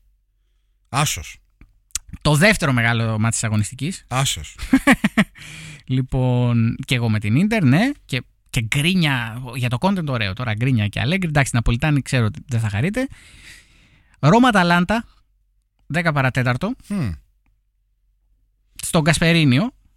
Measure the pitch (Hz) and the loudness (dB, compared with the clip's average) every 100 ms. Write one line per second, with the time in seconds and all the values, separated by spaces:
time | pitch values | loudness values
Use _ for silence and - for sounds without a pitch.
0 | _ _ _ _ _ _ _ _ - 131 | _ _ _ _ _ _ _ _ -8 -4
1 | 151 - 78 - _ _ - _ _ - | -2 -4 -12 -18 _ _ -20 _ _ -14
2 | - - 151 147 202 190 151 123 113 117 | -14 -4 0 4 4 4 0 2 2 0
3 | 113 110 113 - 113 107 104 123 143 - | 0 0 0 0 -2 -2 -2 -6 -8 -8
4 | - 127 135 - 76 - - 262 - 254 | -6 -2 -2 -4 -10 -10 0 2 4 2
5 | - - - - - 160 156 147 - 131 | 2 0 -2 -2 -20 -18 -18 -16 -6 -4
6 | 131 135 127 123 123 117 113 - - 127 | -2 -2 0 2 2 2 2 -2 -4 -2
7 | 117 107 104 123 208 226 139 143 254 285 | 0 -2 0 0 2 2 4 4 2 -4
8 | - 127 - _ _ - 113 147 156 185 | -8 -8 -8 _ _ -6 -2 0 0 2
9 | 156 131 113 113 123 123 123 120 185 196 | 0 0 -4 -10 -10 -6 -4 0 0 0
10 | 151 123 101 92 123 104 127 123 104 107 | -2 -2 -2 -4 -4 -2 0 0 0 -2
11 | 110 190 175 147 127 123 113 120 156 147 | -2 -2 0 0 0 0 0 0 0 0
12 | - 131 110 - - 117 110 101 160 220 | 0 0 0 -4 -6 -4 -2 -2 -2 -2
13 | 262 - - - - - _ _ _ _ | -6 -8 -20 -20 -20 -20 _ _ _ _
14 | _ - 143 220 247 208 175 175 180 220 | _ 0 4 6 4 4 4 2 2 -2
15 | - _ _ _ _ _ _ _ - 170 | -6 _ _ _ _ _ _ _ -6 -4
16 | 170 143 131 131 127 123 196 262 - 202 | -2 0 0 0 -2 -2 -4 -6 -6 -4
17 | 117 78 _ _ _ _ _ _ _ _ | -4 -6 _ _ _ _ _ _ _ _
18 | _ _ _ _ _ _ _ - - 175 | _ _ _ _ _ _ _ -14 -2 0
19 | 151 151 165 170 151 123 240 - _ | 2 2 2 4 4 2 0 -6 _